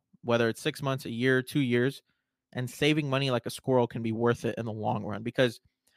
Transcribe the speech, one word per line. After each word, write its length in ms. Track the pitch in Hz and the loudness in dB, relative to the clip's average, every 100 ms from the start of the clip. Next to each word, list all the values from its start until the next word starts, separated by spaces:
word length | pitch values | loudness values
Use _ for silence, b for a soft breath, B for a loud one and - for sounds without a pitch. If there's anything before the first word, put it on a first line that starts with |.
| _ _ | _ _
whether 260 | 123 117 117 | 0 2 2
it's 100 | 110 | 0
six 220 | 156 139 | -4 -4
months, 240 | 143 131 - | -4 -4 -6
a 40 | |
year, 300 | 117 127 131 | -2 2 2
two 200 | 127 147 | 2 0
years, 420 | 131 120 127 135 - _ _ _ _ | 2 2 2 -2 -12 _ _ _ _
and 160 | 127 127 | -8 -8
saving 400 | - 147 151 147 | 0 2 2 0
money 220 | 131 139 | 0 0
like 160 | 120 123 | 0 -2
a 40 | |
squirrel 360 | - - 127 117 | -8 0 2 2
can 160 | 127 | -2
be 100 | 117 | -4
worth 320 | 110 120 117 | 0 2 2
it 100 | 117 - | -2 -4
in 80 | |
the 80 | 113 | -6
long 320 | 107 107 117 | -6 -4 -4
run. 180 | 101 104 | -4 -6
Because 380 | 117 - 127 110 _ _ _ | -4 2 2 0 _ _ _